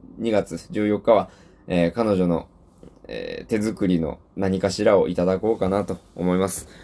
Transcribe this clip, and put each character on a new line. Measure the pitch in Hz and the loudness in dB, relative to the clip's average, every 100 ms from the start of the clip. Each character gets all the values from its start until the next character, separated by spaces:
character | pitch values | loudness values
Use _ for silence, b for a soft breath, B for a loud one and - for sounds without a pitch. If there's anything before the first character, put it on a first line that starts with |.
| - - | -20 -8
二 | 113 | -2
月 | 104 95 82 - | 0 -2 -6 -8
十 | 92 107 | -2 0
四 | 104 | 0
日 | 117 | 4
は、 | 104 - b b b - | 4 2 b b b -4
え | 90 85 | 0 2
ー、 | |
彼 | 117 110 | 0 0
女 | 95 90 | 2 2
の、 | 85 - - _ _ - - - | 0 -4 -16 _ _ -20 -20 -16
え | 53 50 - | -12 -10 -12
ー、 | - | -4
手 | 110 | -2
作 | 110 95 98 | -2 -2 0
り | 87 | 0
の | 76 - _ - | -2 -6 _ -6
何 | 95 95 | -2 0
か | 98 | -2
し | 90 | 0
ら | 104 98 | 4 4
を | 85 | 4
い | |
た | 87 | 0
だ | 90 92 | 0 0
こ | 110 | 0
う | 107 | 0
か | 95 | 0
な | 98 | 0
と | 98 92 - | -2 -8 -12
思 | - 90 | -4 0
い | 92 | 0
ま | 95 | 0
す。 | - - B | -4 -10 B